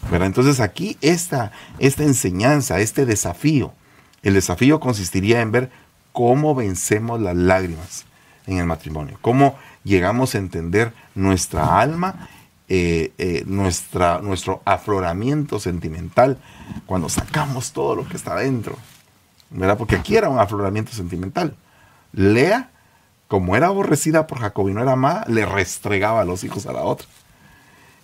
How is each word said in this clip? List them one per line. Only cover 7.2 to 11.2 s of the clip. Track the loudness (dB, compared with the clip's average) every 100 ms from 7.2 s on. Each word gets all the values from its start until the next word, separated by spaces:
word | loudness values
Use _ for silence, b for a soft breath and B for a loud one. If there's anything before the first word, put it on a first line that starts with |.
las | 0 2
lágrimas | 4 4 0 -8 -12 -18 -20 b b b -6
en | -4
el | -2
matrimonio, | -4 -8 -10 -10 -4
cómo | 0 4 4 B B B
llegamos | 2 2 4 0 0
a | -2
entender | -4 -6 -2 0 0 b b
nuestra | -2